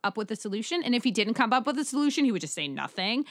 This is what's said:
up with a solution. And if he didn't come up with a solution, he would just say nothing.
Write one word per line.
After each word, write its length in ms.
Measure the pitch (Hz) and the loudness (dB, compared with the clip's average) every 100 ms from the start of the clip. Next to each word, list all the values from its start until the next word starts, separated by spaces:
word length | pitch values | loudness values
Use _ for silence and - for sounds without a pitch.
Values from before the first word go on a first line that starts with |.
up 140 | 202 220 | -4 -2
with 120 | 214 | -6
a 40 | 220 | -6
solution. 480 | 214 202 220 349 | -6 -6 -2 -2
And 100 | 247 | 0
if 120 | 240 247 | 2 2
he 60 | |
didn't 240 | 202 208 233 | 2 0 2
come 180 | 233 | 2
up 120 | 254 240 | 2 2
with 120 | 269 | -2
a 60 | 302 | -2
solution, 400 | 262 285 285 277 | 0 2 4 2
he 80 | |
would 80 | 190 | 2
just 120 | 151 | -4
say 140 | - 143 | -4 -4
nothing. 580 | 139 135 - 190 247 285 | -4 -6 -2 -2 0 -2